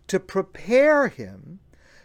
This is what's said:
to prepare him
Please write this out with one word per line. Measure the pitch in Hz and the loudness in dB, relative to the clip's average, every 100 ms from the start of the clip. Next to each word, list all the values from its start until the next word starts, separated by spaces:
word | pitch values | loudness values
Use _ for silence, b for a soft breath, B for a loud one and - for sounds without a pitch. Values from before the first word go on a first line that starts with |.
| - | -6
to | 185 | -6
prepare | - 190 190 - 190 247 294 294 247 | -4 -4 -4 -8 0 4 4 4 0
him | - 98 95 156 180 _ b b b | -4 -14 -16 -20 -20 _ b b b